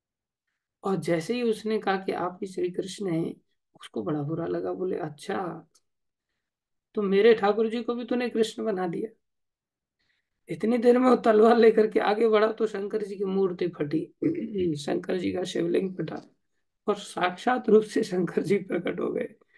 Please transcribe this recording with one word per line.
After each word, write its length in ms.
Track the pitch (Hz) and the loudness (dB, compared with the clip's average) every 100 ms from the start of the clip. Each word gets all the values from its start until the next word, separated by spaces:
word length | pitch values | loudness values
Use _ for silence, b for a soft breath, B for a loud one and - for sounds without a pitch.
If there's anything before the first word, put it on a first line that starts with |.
| _ _ _ _ _ _ _ _ | _ _ _ _ _ _ _ _
और 120 | 196 190 | -4 -2
जैसे 380 | 147 170 165 | 0 -2 -2
ही 80 | 247 | -2
उसने 360 | 240 220 214 214 | 0 -2 -2 -2
कहा 180 | 202 190 | -2 -2
कि 160 | 190 | -4
आप 260 | 190 180 185 | -4 -6 -8
ही 40 | 196 | -10
श्री 240 | 185 180 | -6 -4
कृष्ण 360 | 180 190 - 196 | -4 -8 -6 -4
हैं, 280 | 165 - - _ _ _ _ | -2 -4 -8 _ _ _ _
उसको 220 | - - | -10 -8
बड़ा 200 | 190 151 | -4 -4
बुरा 240 | 147 160 170 | -4 -4 -4
लगा। 260 | 170 185 | -4 -4
बोले, 240 | 185 185 - | -6 -4 -4
"अच्छा, 720 | 156 147 - 202 180 165 - _ _ _ _ _ _ _ _ _ _ _ _ | -8 -10 -8 -6 -6 -10 -18 _ _ _ _ _ _ _ _ _ _ _ _
तो 80 | 220 | -4
मेरे 320 | 196 196 226 | 2 6 6
ठाकुर 340 | 220 202 208 220 | 6 4 2 0
जी 140 | 233 | -2
को 120 | 233 | -4
भी 100 | 240 | -6
तूने 240 | 240 247 247 | -4 -2 -2
कृष्ण 360 | 226 220 - | 0 -2 -2
बना 240 | 220 185 180 | -4 -2 -4
दिया।" 220 | 165 - _ _ _ _ _ _ _ _ _ _ _ _ _ - | -4 -8 _ _ _ _ _ _ _ _ _ _ _ _ _ -12
इतनी 300 | 160 214 240 | -4 0 4
देर 200 | 240 247 | 6 6
में 120 | 254 | 6
वो 60 | 240 | 6
तलवार 420 | 240 214 226 233 | 6 6 8 8
लेकर 280 | 226 214 214 | 6 6 2
के 140 | - | 2
आगे 280 | - 214 226 | 0 2 4
बढ़ा 240 | 214 220 | 4 2
तो 140 | 220 214 | 0 -4
शंकर 360 | 196 202 214 | -4 -6 -6
जी 140 | 196 196 | -6 -6
की 80 | |
मूर्ति 440 | 196 190 190 185 180 | -2 0 0 0 -4
फटी, 460 | - 147 160 - _ | -4 -2 -2 -4 _
<clears throat> 520 | - - 226 202 180 143 | -2 -2 -6 -2 -2 -2
शंकर 400 | - 175 180 185 | -4 -6 -4 -4
जी 160 | 190 | -4
का 120 | 185 | -4
शिवलिंग 520 | 180 180 170 180 190 190 | -4 -4 0 0 -2 -6
फटा 380 | 160 - - _ _ _ _ _ - | -8 -10 -16 _ _ _ _ _ -4
और 80 | |
साक्षात 720 | 202 - - 180 185 240 247 226 | -4 -6 -4 -4 -2 -2 -2 4
रूप 140 | 214 | 4
से 200 | 214 - | 4 -4
शंकर 400 | - 185 170 - | -2 -2 -2 -4
जी 160 | - 202 | -2 -2
प्रकट 420 | - - - - | -2 -6 -4 -6
हो 120 | - | -4
गए। 220 | - - - b | -4 -8 -12 b